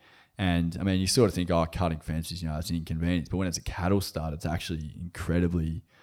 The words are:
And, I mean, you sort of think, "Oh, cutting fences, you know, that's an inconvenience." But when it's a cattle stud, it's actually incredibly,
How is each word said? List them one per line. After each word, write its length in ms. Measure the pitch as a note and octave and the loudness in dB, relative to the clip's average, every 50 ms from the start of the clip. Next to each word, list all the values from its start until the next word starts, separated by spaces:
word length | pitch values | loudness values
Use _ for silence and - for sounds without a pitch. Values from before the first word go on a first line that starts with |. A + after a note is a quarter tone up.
| _ - - - - _ _ - | _ -20 -20 -20 -20 _ _ -2
And, 380 | G2 F#2 F2 E2+ E2+ E2+ E2 - | 0 2 4 2 2 0 0 0
I 40 | E2+ | 0
mean, 180 | G2 F#2+ F#2 | 2 2 2
you 60 | F#2 F#2+ | 2 4
sort 200 | - C3+ A#2+ G2 | 4 6 6 6
of 80 | E2 | 4
think, 160 | F2+ F2+ F2 | 2 0 2
"Oh, 140 | F2 E2+ E2 D#2+ | 2 2 2 0
cutting 300 | - - F#2 E2+ D#2+ D#2 | 0 0 0 0 0 -2
fences, 420 | - - D#2 D#2+ E2 - - F2 | -4 -4 -4 -4 -4 -6 -8 -6
you 60 | E2+ D#2+ | -4 -4
know, 80 | D2+ | -4
that's 140 | D#2 E2 - | -4 -4 -2
an 80 | F2 E2+ | -2 -2
inconvenience." 500 | D#2+ - E2 D#2+ E2 E2+ F2+ F2 D#2 - | -2 -4 -2 0 0 2 0 0 0 -2
But 100 | - F2+ | -2 -2
when 100 | F#2+ F2+ | -2 -2
it's 80 | D#2 - | -4 -4
a 40 | |
cattle 380 | - - - - F2 F2+ G2 G2+ | -6 -8 -6 -2 0 2 2 2
stud, 340 | F#2+ - - D#2+ D#2 D#2+ D2 | 2 -2 -4 -4 -4 -4 -4
it's 120 | D#2+ - | -4 -2
actually 480 | D#2+ D#2 F2 - - F2 D#2 D#2 D2+ - | -2 -2 -2 -2 -4 -4 -4 -6 -8 -8
incredibly, 880 | - F2 E2+ - - - - E2 F2 F2 F2 F2 F2 D#2+ D#2+ D#2+ - - _ _ - | -10 -10 -10 -8 -6 -2 0 2 4 4 4 2 2 0 0 -2 -4 -8 _ _ -20